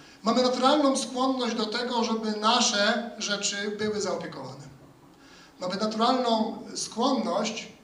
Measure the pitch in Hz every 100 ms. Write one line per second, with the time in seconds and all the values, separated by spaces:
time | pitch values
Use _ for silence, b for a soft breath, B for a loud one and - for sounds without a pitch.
0 | B B 220 247 254 240 254 302 277 262
1 | - 247 269 254 233 214 214 240 - 226
2 | 220 220 214 208 214 240 - 202 208 233
3 | 233 - 202 202 - 202 214 208 214 208
4 | 190 170 165 143 131 131 - - - -
5 | - B B B B B 185 196 220 214
6 | 240 254 240 220 - - - - - 220
7 | 269 247 180 196 220 - - -